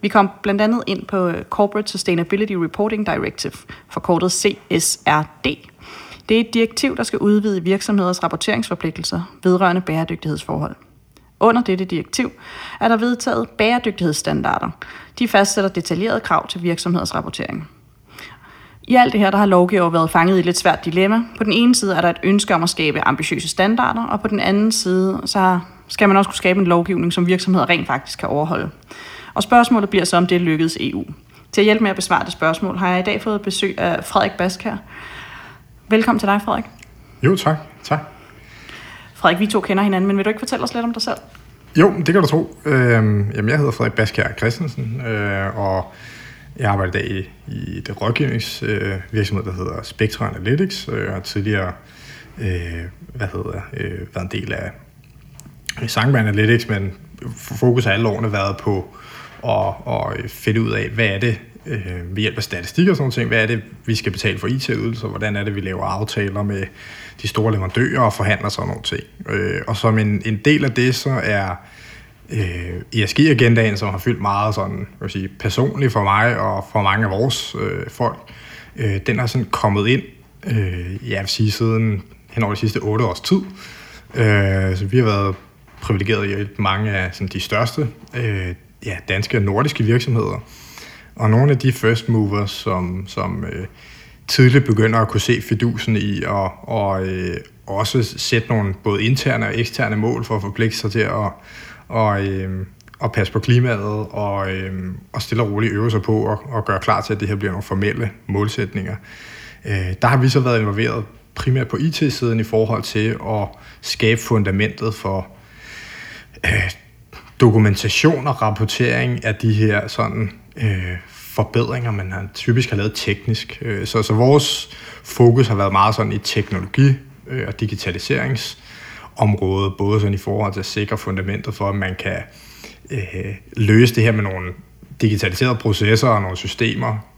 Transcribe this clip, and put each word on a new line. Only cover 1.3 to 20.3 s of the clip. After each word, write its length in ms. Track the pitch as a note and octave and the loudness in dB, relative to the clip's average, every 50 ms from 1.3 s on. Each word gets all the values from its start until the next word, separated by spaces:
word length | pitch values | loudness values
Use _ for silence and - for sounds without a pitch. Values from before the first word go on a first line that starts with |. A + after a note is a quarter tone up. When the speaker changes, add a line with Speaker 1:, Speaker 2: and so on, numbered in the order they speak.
| E3 - - - | -2 -4 -6 -6
Speaker 1:
Corporate 420 | - - G#3 G3+ G3+ G#3 G#3+ - | 2 2 2 2 2 -2 -4 -4
Sustainability 640 | - F#3+ - - F3 E3 E3+ E3+ G3+ G3 G#3+ G#3 G3+ | -6 -4 -2 0 0 0 0 0 0 0 0 0 0
Reporting 520 | F3+ E3 D#3 - - G#3 A3 A3 G#3+ G#3 | -2 -2 -2 -2 -2 -2 -2 0 -2 -2
Directive, 460 | G3 D#3 - G3 - F3 - - - - - - - - - - _ | -2 -2 -2 -2 -6 -6 -6 -8 -8 -8 -10 -18 -20 -20 -20 -20 _
forkortet 420 | - - - - F3 E3 E3+ F#3 | -12 -6 0 2 2 2 2 0
C 260 | F3+ - - G3+ G3 - - - - E3 | 0 2 0 0 0 0 -6 -2 0 0
S 200 | E3+ - - - - | 0 0 -4 -2 0
R 160 | - D3+ D3+ D3+ - - - - | 2 2 2 2 -2 -8 -4 -4
D. 20 | C3 D3 - - - _ _ - - - - - - - - - - | -4 -4 -4 -12 -20 _ _ -20 -20 -20 -20 -18 -20 -20 -18 0 2
Det 80 | A3 | 4
er 40 | A3+ | 4
et 120 | A#3 A3+ - | 4 2 2
direktiv, 440 | A3+ A3+ A3 - - - C4+ - | 0 0 2 0 -2 -2 -2 -2
der 60 | - A#3 | -2 -4
skal 160 | - - - | -4 -4 0
udvide 440 | - G#3 G#3 G#3+ G3+ G#3+ G3 F#3 E3 | 4 4 4 4 4 2 -2 0 2
virksomheders 600 | F3+ F#3+ G3+ - - G#3 G3+ F#3 F3+ F#3 - - | 0 0 0 2 2 2 2 2 2 0 0 -2
rapporteringsforpligtelser 1120 | E3 - E3 - - - A#2 A3+ - F3 - - D#3+ D#3 - D#3+ - - E3+ E3+ - - - - | -2 -2 -2 -2 -2 -2 -2 -2 -4 -6 -4 -4 -6 -6 -4 -6 -4 -4 -4 -6 -8 -14 0 2
vedrørende 380 | F#3 F3+ F3+ G3 F3+ F3 F#3 | 4 4 6 4 4 2 2
bæredygtighedsforhold. 960 | F#3 - D#3 D#3+ E3 - E3+ D#3+ - D#3 D3+ D3+ - - D3+ - D3 - - - - _ - _ _ _ _ - _ _ _ _ | 0 0 -2 -2 -2 -2 -6 -6 -4 -4 -4 -4 -6 -6 -4 -4 -4 -4 -8 -12 -18 _ -20 _ _ _ _ -20 _ _ _ _
Under 220 | G3+ A3+ A3+ A#3+ | 4 4 6 4
dette 240 | A#3+ - F#3 F3+ F#3+ | 2 0 0 -2 -2
direktiv 460 | F3+ F3+ D#3+ - - - - A#3+ - - - - - - - - - - - | -4 -4 -6 -6 -4 -4 -4 -4 -4 -4 -10 -20 -18 -18 -16 -16 -16 -8 0
er 60 | G#3 | 2
der 100 | A3+ A#3 | 2 4
vedtaget 520 | A3+ A3+ A#3+ A#3+ A#3 - C4 - - A#3 A3 | 4 2 0 0 -2 -2 -2 0 0 -2 -4
bæredygtighedsstandarder. 1200 | - - G#3+ A3 A#3+ B3 - A3 F#3+ - F3 E3 D3+ - - - D3 C#3+ - - - - - - D#3+ - - - - - - - - - | -2 0 2 2 2 2 0 -2 -2 0 0 0 0 0 -2 -2 -2 0 0 0 0 0 -2 -6 -8 -8 -16 -18 -18 -20 -20 -18 -4 -2
De 80 | B3 | -2
fastsætter 420 | A3+ - G3+ G3+ G3 - A3 G3 G3 | 4 4 4 4 4 2 0 0 0
detaljerede 500 | F#3+ F3+ E3 - E3+ E3 G3 A3+ - A3 | 0 -2 -4 -2 -2 -2 0 0 0 -2
krav 280 | - - E3+ D#3 - | 0 0 0 0 0
til 160 | - - F3+ E3+ | -2 -10 -4 -2
virksomheders 520 | F3 E3+ E3+ - F3 E3+ - - - - | -2 -2 0 0 0 0 0 -2 -2 -4
rapportering. 540 | - - - - - - - - - D#3+ - - _ _ _ _ _ _ _ - - - - - - - - - - - - - - - | -6 -6 -6 -8 -8 -8 -8 -8 -8 -10 -12 -18 _ _ _ _ _ _ _ -20 -20 -20 -20 -20 -20 -20 -20 -20 -20 -20 -20 -20 -20 -2
I 120 | - B3 | 4 6
alt 180 | B3 - C3+ - | 8 8 6 6
det 60 | G#3+ | 4
her, 120 | G#3 F#3+ | 4 4
der 60 | G3 | 4
har 80 | G3+ G#3 | 4 4
lovgiver 440 | G3+ F#3+ F3+ F3+ F3+ G3+ F#3+ F3 E3+ | 6 6 6 6 6 4 2 2 4
været 200 | E3 E3+ D#3+ D#3+ | 4 2 2 4
fanget 280 | - F3 E3 F3+ | 4 4 4 6